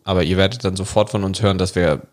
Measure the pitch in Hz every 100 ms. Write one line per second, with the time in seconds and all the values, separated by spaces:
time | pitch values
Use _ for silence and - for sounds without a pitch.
0 | - 92 80 92 98 - 98 95 92 -
1 | 107 107 98 95 104 92 92 - 85 73
2 | -